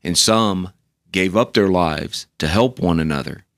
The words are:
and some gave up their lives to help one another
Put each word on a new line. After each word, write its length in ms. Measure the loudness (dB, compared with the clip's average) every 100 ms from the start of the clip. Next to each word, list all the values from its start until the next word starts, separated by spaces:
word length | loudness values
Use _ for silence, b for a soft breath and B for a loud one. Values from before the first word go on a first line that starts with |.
and 140 | -2 0
some 560 | 2 2 2 -2 -6 _ _ _ _
gave 280 | -2 0 0
up 160 | 2
their 160 | 2 2
lives 580 | 2 0 -2 -8 -12 -14 _
to 120 | -2
help 280 | 2 0 0
one 180 | 0 0
another 460 | 0 -4 -6 -12 _